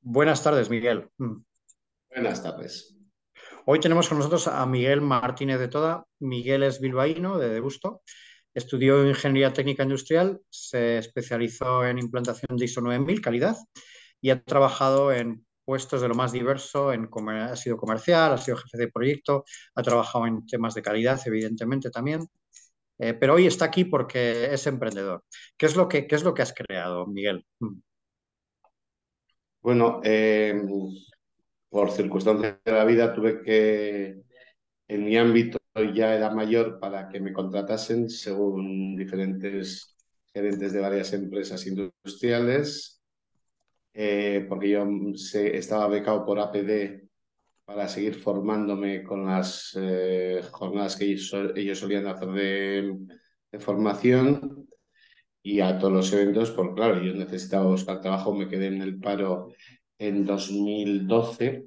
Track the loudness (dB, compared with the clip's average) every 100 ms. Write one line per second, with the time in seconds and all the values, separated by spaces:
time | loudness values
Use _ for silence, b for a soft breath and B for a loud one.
0 | 0 2 4 4 4 2 2 0 0 -2
1 | -4 -8 -8 -8 _ _ _ _ _ _
2 | _ -4 -2 -2 -8 -10 -12 -14 -20 _
3 | _ _ _ B B B 2 4 6 4
4 | 4 2 2 2 0 0 0 2 4 4
5 | 4 2 0 -2 -2 0 0 0 0 -2
6 | -8 _ -6 -4 0 2 2 2 -2 0
7 | 0 0 -2 0 0 0 -4 -6 -8 -10
8 | -20 B B B _ -10 -4 2 6 8
9 | 6 4 2 4 4 2 -2 0 0 -2
10 | 2 2 2 -2 _ -18 -6 -2 0 0
11 | -2 -8 -4 -2 -2 -2 0 2 2 -2
12 | -2 -2 -4 -4 -4 -2 -2 -2 -2 0
13 | 0 0 0 0 0 -2 -10 B B B
14 | B _ 0 0 2 4 4 4 4 4
15 | 4 2 -2 -8 _ _ -6 -6 -2 -2
16 | 0 0 0 0 -2 -2 -2 -2 0 0
17 | -4 -6 -6 -4 -6 -6 -4 -4 -2 -2
18 | 4 4 4 2 -2 -6 -6 -4 -4 0
19 | 0 0 0 -2 -2 B B -4 2 2
20 | 2 -2 -2 -2 -4 -4 -4 -4 -2 0
21 | 2 0 -2 -2 -2 -4 -2 -4 -4 -6
22 | -4 -4 -6 _ _ B B _ _ -6
23 | -4 2 6 6 6 4 0 2 2 0
24 | 0 0 0 0 -2 -2 -2 -4 -6 -4
25 | -6 -8 _ B B _ 2 4 4 2
26 | 2 2 2 0 -2 -4 -8 -6 -4 -4
27 | -6 -4 -4 -4 _ _ -10 -10 _ _
28 | _ _ _ _ _ _ _ _ _ _
29 | _ _ _ _ _ _ 2 4 4 2
30 | 2 4 6 4 2 0 -2 -4 -6 -12
31 | -20 _ _ _ _ _ _ 0 0 0
32 | 0 2 2 2 0 -4 2 4 6 6
33 | 4 2 0 0 2 4 6 2 -2 -4
34 | -8 -10 _ b b _ _ _ _ -4
35 | 2 4 6 6 2 -4 _ -2 0 2
36 | 2 2 0 0 2 2 2 -4 -8 -8
37 | -10 -8 -6 -6 -4 -4 -4 -4 -2 -2
38 | -2 -6 -6 -2 0 -2 -4 -4 -6 -6
39 | -6 -4 -4 -4 -6 -6 -8 -12 -16 _
40 | _ _ _ -4 -2 -2 -2 -2 0 -2
41 | -2 -6 -4 -6 -6 -8 -8 -6 -8 _
42 | -18 -4 0 0 2 0 -2 -8 -14 _
43 | _ _ _ _ _ _ _ _ _ -6
44 | -2 0 0 -2 -2 -2 0 2 0 -2
45 | -4 -8 -6 -2 0 -2 -2 0 2 0
46 | 0 0 0 -2 0 -2 0 -2 -2 -10
47 | _ _ _ _ _ _ -14 -8 -6 -4
48 | -4 -4 -4 -2 -2 -2 -2 -2 -4 -6
49 | -8 -6 -2 -2 -2 -8 -10 -6 -2 -2
50 | 0 0 -2 -4 -6 -10 -6 -4 -4 -2
51 | -2 -2 -4 -6 -4 -4 -6 -6 -4 -4
52 | -4 -6 -6 -2 -2 -2 -2 -2 -4 -8
53 | -14 B B B _ -10 -4 0 0 2
54 | 4 6 4 2 -2 -12 -20 _ _ b
55 | b b _ _ -2 2 2 2 2 4
56 | 2 2 4 2 0 -2 -4 0 2 2
57 | -2 -4 -6 -8 -2 2 2 2 -2 -6
58 | -2 -2 -2 -4 -4 -4 -2 -4 -6 -6
59 | -4 -2 -2 -4 -6 B B B _ _
60 | -4 -2 0 -2 -2 -2 -2 -2 -2 -2
61 | 2 2 0 -2 -4 -4